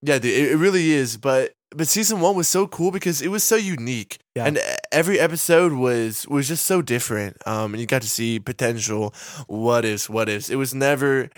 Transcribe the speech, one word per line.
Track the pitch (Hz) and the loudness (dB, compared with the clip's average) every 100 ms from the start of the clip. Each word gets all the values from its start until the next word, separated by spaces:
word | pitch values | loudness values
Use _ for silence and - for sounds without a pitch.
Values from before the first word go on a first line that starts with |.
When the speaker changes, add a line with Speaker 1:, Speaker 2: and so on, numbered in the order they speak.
Speaker 1:
yeah, | 143 135 | 0 0
dude, | 120 | 2
it, | 113 143 | 2 2
it | 156 | 4
really | 190 185 160 | 4 4 4
is. | 147 123 110 | 2 0 -2
But, | 139 131 131 - - 147 | 0 2 0 -4 -12 -4
but | 151 | 0
Season | 208 214 208 | 0 0 2
one | 175 190 | 2 2
was | 160 | 2
so | 185 196 | 0 0
cool | - 180 | -2 -2
because | 190 185 143 | 0 -2 -2
it | 156 | -2
was | 202 | -2
so | - 226 | 2 2
unique. | 196 151 117 120 101 - _ 123 | 0 -4 -4 -6 -8 -14 _ -4
Speaker 2:
Yeah. | 117 | -2
Speaker 1:
And | 135 | 0
e-, | 60 64 - | -2 -6 0
every | 151 170 190 | 2 2 2
episode | 165 160 - 170 175 | 2 0 2 4 4
was, | 135 127 120 113 107 - | 2 2 2 0 -4 -2
was | 143 135 | -2 0
just | 165 - | -2 0
so | 185 | 0
different. | 123 120 - 107 101 - 110 | 0 -2 -2 -4 -4 -8 -6
Um, | 110 107 | -4 -4
and | 107 | -4
you | 117 | -2
got | 131 | -2
to | 107 | -2
see | - 117 113 | -2 -2 -2
potential | 104 - 120 117 104 107 104 - - - 131 | -6 -2 -2 -2 -4 -2 -4 -6 -16 -16 -10
what | 107 117 120 113 | -2 2 2 2
ifs, | 104 - | -2 -4
what | 110 107 | -2 -2
ifs. | 104 - | -2 -4
It | 135 | -4
was | 131 131 | -4 0
never | 139 139 139 135 120 | 0 2 2 0 -2